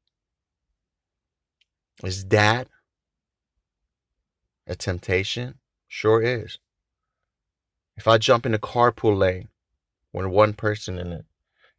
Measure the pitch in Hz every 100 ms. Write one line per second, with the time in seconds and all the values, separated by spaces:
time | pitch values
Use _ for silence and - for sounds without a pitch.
0 | _ _ _ _ _ _ _ _ _ _
1 | _ _ _ _ _ _ _ _ _ _
2 | 95 95 95 107 104 117 127 _ _ _
3 | _ _ _ _ _ _ _ _ _ _
4 | _ _ _ _ _ _ - 90 - 90
5 | - 95 98 - 123 135 _ _ _ -
6 | 107 113 117 123 104 - _ _ _ _
7 | _ _ _ _ _ _ _ _ _ -
8 | 110 113 113 120 120 110 - 120 120 -
9 | 113 101 95 92 - _ _ _ _ _
10 | _ - 95 92 107 104 107 104 - 90
11 | 87 85 - _ _ _ _